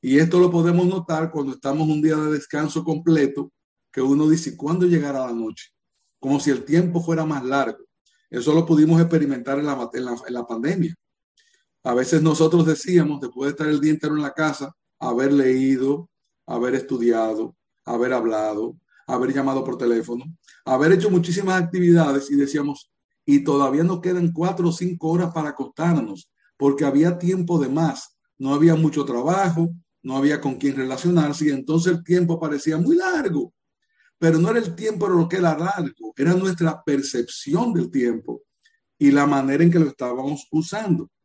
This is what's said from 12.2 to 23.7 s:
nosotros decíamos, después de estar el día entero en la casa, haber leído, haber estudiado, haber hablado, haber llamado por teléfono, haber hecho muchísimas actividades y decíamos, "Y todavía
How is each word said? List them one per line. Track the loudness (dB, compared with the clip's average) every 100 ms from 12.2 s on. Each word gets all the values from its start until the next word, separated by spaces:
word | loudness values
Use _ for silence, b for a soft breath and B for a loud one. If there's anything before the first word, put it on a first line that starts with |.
nosotros | 2 2 4 4 2
decíamos, | 0 2 2 2 -2
después | -8 -6 -6
de |
estar | -4 -2
el | 0
día | 0
entero | 0 -2 -4
en |
la | -4
casa, | -2 -4 -4 -10 _ _ _
haber | -4 0 2
leído, | 4 4 2 2 0 0 -2 -6 _ _ _ -10
haber | -4 -2 -2
estudiado, | -4 -2 2 2 0 -2 -6 _ _ _ -8
haber | -4 -2
hablado, | 0 -2 -2 -2 -4 -8 -10 _ b b
haber | -4 -2
llamado | -2 -2 -2
por | -4 -4
teléfono, | 0 0 -2 -10 -10 -18 b b
haber | -2 2 4
hecho | 4 4
muchísimas | 2 0 -2 0 0
actividades | 0 2 6 6 6 0 0
y | 0
decíamos, | 0 -2 -4 -8 -16 _ _ _ 2
"Y | 2
todavía | 4 0 2